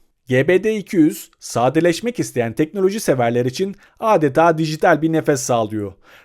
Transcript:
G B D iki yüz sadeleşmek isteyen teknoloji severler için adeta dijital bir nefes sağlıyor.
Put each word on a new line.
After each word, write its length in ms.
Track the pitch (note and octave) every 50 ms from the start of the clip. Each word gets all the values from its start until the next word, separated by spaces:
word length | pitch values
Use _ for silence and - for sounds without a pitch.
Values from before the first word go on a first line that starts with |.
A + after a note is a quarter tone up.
| _ _ _ _ _
G 220 | - B2+ B2+ C3+ D#3+
B 160 | F3+ F#3 F#3
D 120 | A3 A3
iki 200 | G#3+ F3+ - -
yüz 340 | F3+ D3+ D#3 - - - - _ _
sadeleşmek 800 | - - - A#2 A#2 C3 C#3 D#3+ E3 F3 E3 - - A#3+ A#3+ -
isteyen 340 | D3 C3 - B2+ A#2 A2+ A2
teknoloji 480 | - D#3 D#3 - G3+ F#3+ F#3+ G3 A3
severler 440 | - - D3 B2+ A#2 A#2 A#2+ A#2+ B2
için 300 | B2+ C3 - F#3+ G3 G3 - - _ _ _
adeta 580 | A3+ A3 G#3+ F3 D3+ C#3+ C3 D#3+ E3 E3+ E3 D#3
dijital 440 | D#3+ D3+ D#3 D3+ - F#3+ E3 D3 D#3
bir 100 | D#3+ D#3+
nefes 280 | D#3+ D3+ - D3 C3+
sağlıyor. 520 | - - B2+ A#2 A2+ G#2 G#2+ G#2+ G2+ G2 F#2 _ _ _ - - _